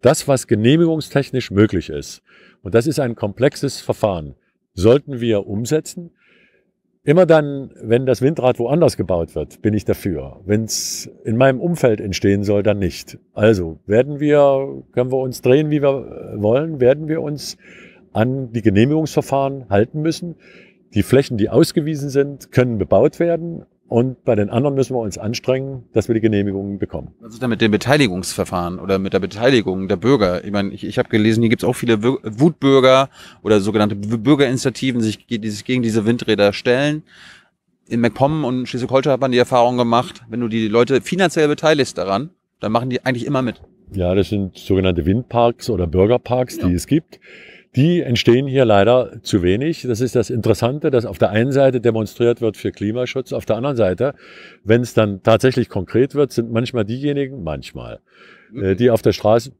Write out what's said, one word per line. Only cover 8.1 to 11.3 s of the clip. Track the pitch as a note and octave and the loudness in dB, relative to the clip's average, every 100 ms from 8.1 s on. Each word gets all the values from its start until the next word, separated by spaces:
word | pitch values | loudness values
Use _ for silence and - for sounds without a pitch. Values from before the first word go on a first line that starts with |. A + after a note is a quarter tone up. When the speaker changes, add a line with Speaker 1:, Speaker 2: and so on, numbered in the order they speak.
| B2 | 2
Speaker 1:
Windrad | C3 D#3+ B2 A#2+ | 2 2 0 0
woanders | A#2+ D#3 D3+ - | 0 2 2 2
gebaut | F#2+ F2+ E2+ - | -2 -2 -2 -6
wird, | - - | -8 -4
bin | G#2+ | -2
ich | G#2 | -2
dafür. | - G2+ G#2 D#2 C2+ - F#2+ | -2 -4 -4 -6 -10 -16 -2
Wenn's | G#2+ A2 - - - - - | -2 -2 -6 -8 -10 -14 -12
in | C3 | -4